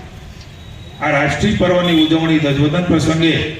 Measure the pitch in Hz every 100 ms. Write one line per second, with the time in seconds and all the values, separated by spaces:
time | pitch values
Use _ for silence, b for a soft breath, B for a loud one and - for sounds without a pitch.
0 | - - - - - - - - - -
1 | 151 143 151 - 202 185 180 180 175 165
2 | 156 160 160 156 143 139 147 170 180 160
3 | 160 160 165 135 -